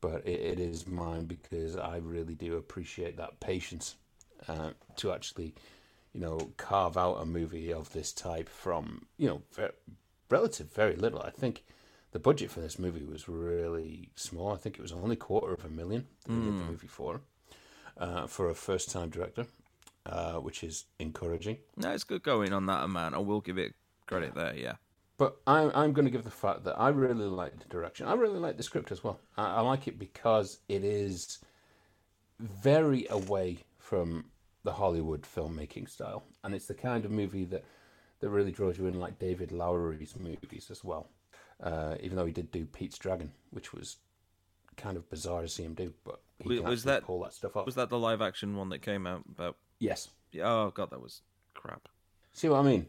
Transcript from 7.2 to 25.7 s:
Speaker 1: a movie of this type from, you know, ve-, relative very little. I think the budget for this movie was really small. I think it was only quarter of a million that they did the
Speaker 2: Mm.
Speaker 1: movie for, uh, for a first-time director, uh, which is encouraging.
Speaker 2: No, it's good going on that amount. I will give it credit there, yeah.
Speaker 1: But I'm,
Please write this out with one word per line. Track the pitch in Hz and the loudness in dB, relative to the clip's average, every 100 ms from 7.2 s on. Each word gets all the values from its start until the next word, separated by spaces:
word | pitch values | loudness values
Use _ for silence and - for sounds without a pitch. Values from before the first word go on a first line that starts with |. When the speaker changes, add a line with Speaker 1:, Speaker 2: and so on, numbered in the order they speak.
Speaker 1:
a | 80 | 0
movie | 85 82 85 80 | 0 0 -2 -4
of | 82 78 | -4 -4
this | 80 76 | -6 -6
type | - 92 82 82 | -6 -4 -4 -6
from, | - - 85 73 - - _ | -6 0 0 -2 -10 -14 _
you | 139 | 2
know, | 73 - | 2 -6
ve-, | - 107 - - - _ _ _ | -4 -4 -4 -18 -20 _ _ _
relative | 139 226 - 76 | 4 4 0 -8
very | - 107 - | 4 4 6
little. | 110 - | 2 0
I | - | -6
think | - 127 - _ - - - _ | -2 -2 -2 _ -20 -20 -20 _
the | - | 2
budget | - 147 - | 6 6 2
for | - | -4
this | 80 - | -8 -2
movie | 90 85 73 | -2 -2 -8
was | 80 - | -10 -8
really | 82 85 85 85 82 80 80 87 - | -4 -2 0 0 -2 -4 -10 -14 -12
small. | - 85 95 | -10 -4 -4
I | 98 | -2
think | - - | -4 -8
it | |
was | 85 | -10
only | 85 98 113 | -4 0 -2
quarter | - 101 - | 2 2 2
of | 90 82 | -4 -4
a | |
million | 78 87 113 139 _ - | -8 -4 -4 -4 _ -4
that | |
they | 117 | 0
did | 110 | 0
the | 101 | 0
Speaker 2:
Mm. | 82 | -2
Speaker 1:
movie | 85 - | -6 -10
for, | - 71 85 - _ _ - - - - - | -10 -6 -6 -10 _ _ -20 -20 -20 -20 -8
uh, | 90 87 69 | -4 -2 -4
for | - 92 | 0 0
a | 82 | 0
first-time | - 95 - 92 85 | 0 0 0 -4 -4
director, | 85 87 - 120 _ _ _ - _ - | -4 -6 -4 -8 _ _ _ -20 _ -6
uh, | 87 82 82 | -4 -2 -2
which | 71 - | -4 -6
is | 82 80 - _ | -8 -8 -12 _
encouraging. | 78 76 85 85 98 110 - - | -6 -4 -2 -2 -2 -6 -8 -6
Speaker 2:
No, | 87 | -2
it's | 87 | -2
good | - 185 | -2 -2
going | 151 120 101 | 2 4 4
on | 98 95 | 2 2
that | 92 | 2
amount. | 73 92 82 71 | 2 0 0 0
I | |
will | 98 104 | 2 0
give | 101 92 | 0 -2
it | 69 - _ _ - | -2 -6 _ _ -4
credit | 92 76 64 | -2 -2 -2
there, | 80 57 | -2 -2
yeah. | 62 57 _ _ _ _ | -6 -6 _ _ _ _
Speaker 1:
But | 139 - - | 2 2 6
I'm, | 147 156 | 8 8